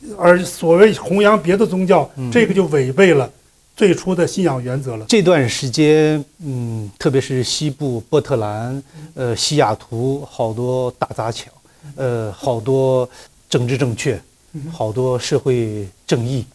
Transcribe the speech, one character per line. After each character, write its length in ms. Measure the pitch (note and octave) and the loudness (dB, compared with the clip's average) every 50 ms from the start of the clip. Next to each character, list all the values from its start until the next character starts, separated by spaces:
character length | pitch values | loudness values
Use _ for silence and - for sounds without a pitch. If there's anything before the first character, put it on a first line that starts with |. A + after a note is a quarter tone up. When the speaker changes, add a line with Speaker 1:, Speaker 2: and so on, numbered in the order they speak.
| - C4+ G#3 G3 | -16 -16 -8 2
Speaker 1:
而 180 | E3+ F3 F3 F3+ F#3 | 4 6 6 6 4
所 340 | - - - - E3 E3 F3 | -4 -8 -4 2 4 6 8
谓 140 | G#3 A3 F3+ | 8 6 6
弘 280 | - - - F3 G3+ G#3 | 0 -4 -2 0 2 4
扬 180 | G3+ G#3+ G#3+ | 4 4 4
别 160 | D3 E3+ F3+ | 2 0 2
的 80 | G3+ A3+ | 2 2
宗 220 | F3 E3+ F#3 F#3+ | 0 0 -2 2
教， 240 | F3 F#3+ E3 C#3 - - | 4 4 4 4 0 -6
Speaker 2:
嗯。 120 | C#3 C3 B2 A2+ | -8 -8 0 2
Speaker 1:
这 140 | A#3+ - | 2 2
个 60 | - F#3 | 4 2
就 120 | F#3+ F#3+ | 0 0
违 240 | D#3+ D3 D3 C3 B2+ | 2 2 0 0 0
背 240 | C3+ - G3 F#3 D#3+ | 2 4 4 6 6
了 160 | C#3+ B2+ A2+ - _ _ _ _ _ _ _ _ | 4 2 -2 -6 _ _ _ _ _ _ _ _
最 180 | - A3 F#3+ E3 | 0 2 2 2
初 200 | - - F#3+ F#3 | 2 0 -4 0
的 120 | F3 E3+ | 0 0
信 180 | C#3 - - F#3 | -2 0 0 0
仰 180 | D#3+ C3+ C3 A#2+ | 0 0 -2 -4
原 180 | B2+ B2+ C#3 | -4 -6 -6
则 160 | C3+ C3 A#2 | -6 -6 -8
了。 80 | G#2+ G#2+ - | -10 -2 2
Speaker 2:
这 140 | A#3+ A3 F3+ | 2 4 4
段 240 | F3 F3+ D#3 C3 A#2 | 4 4 4 2 0
时 200 | - - - C3 | -2 -4 -6 -4
间， 560 | A2+ D#3 D#3 D3+ D3+ D#3 D#3 D3+ D#3 D3+ C#3 - _ _ E3+ | 0 2 4 4 6 4 4 2 0 -2 -4 -8 _ _ -12
嗯， 460 | D3 C3 B2 A#2+ A#2 A2+ A2 G#2+ G2+ F#2+ _ | -8 -8 -6 -6 -6 -6 -8 -8 -10 -12 _
特 120 | - D#3+ | -4 0
别 100 | B2+ C3+ | 0 0
是 220 | B2+ - C3+ B2+ A#2+ | 0 0 -2 -4 -2
西 260 | - - - D3+ D3+ | -2 -4 -4 -4 -6
部 320 | C3+ - D3+ C3+ B2 A2+ A2 - | -4 -4 -6 -4 -4 -6 -6 0
波 120 | - D3+ | 0 0
特 160 | D3 - C#3+ | 0 0 -2
兰， 460 | A#2+ G#2+ G#2 G#2 G#2+ A2+ B2 C3 C#3 C3+ _ _ D#3+ D3+ - - | -2 -2 -4 -6 -6 -8 -8 -8 -10 -12 _ _ -20 -20 -18 -10
呃， 200 | - C3 A#2+ A#2 | -6 -4 -4 -4
西 220 | - - - D3+ | -4 -4 -2 2
雅 180 | D3 C#3 B2 A2 | 2 2 2 0
图， 520 | - - _ A#2+ A2+ B2 C3+ C3+ C#3+ - - | -4 -6 _ -6 -4 -2 -2 -4 -4 -8 -12
好 220 | - - B2 A2+ A2 | -6 -4 -4 -4 -4
多 380 | A2 B2 B2 B2+ B2+ B2+ B2 - _ | -4 -4 -2 -2 -2 -4 -4 -4 _
打 100 | - - | -6 -6
砸 240 | - - A2 A2+ A2 | -4 -6 -6 -6 -6
抢， 200 | - - - _ _ _ _ _ _ _ D3 C#3 | -8 -12 -18 _ _ _ _ _ _ _ -20 -10
呃， 340 | C3+ C#3 B2+ A#2+ A#2 A2 G#2+ F#2 | -6 -4 -4 -2 -2 -4 -6 -8
好 280 | - - C#3 B2 A#2 | -6 -4 -4 -4 -2
多 480 | A2 C3+ C3+ C3+ C3+ C3 C3 B2+ B2 B2 - - - - _ _ _ _ | -2 0 0 2 2 2 2 0 0 -2 -8 -18 -20 -20 _ _ _ _
政 180 | - D3 B2 | -2 -2 0
治 120 | A#2+ C#3 B2 | 0 0 -2
正 180 | C#3+ B2 A2 | -2 -2 -2
确， 240 | - - C#3+ A#2 F#2+ - _ _ _ _ _ _ | -4 -4 -4 -4 -4 -8 _ _ _ _ _ _
Speaker 3:
嗯。 180 | D#3 C#3 D#3+ | -14 -12 -12
Speaker 2:
好 220 | E3 - A#2 G#2+ G#2+ | -8 -6 -6 -4 -2
多 260 | B2 B2+ B2+ B2+ B2 | -2 -2 -2 -2 -2
社 200 | - - D#3 C3+ | -4 -2 -2 -2
会 500 | - C#3 B2+ B2 A#2 A2 G#2+ G#2 G2+ F#2+ - _ _ | 0 0 0 0 -2 -4 -4 -8 -10 -10 -14 _ _
正 160 | - E3+ B2 A2+ | -2 -2 -2 -2
义， 200 | A#2+ C3+ C3 A2 - _ | -2 -4 -6 -6 -8 _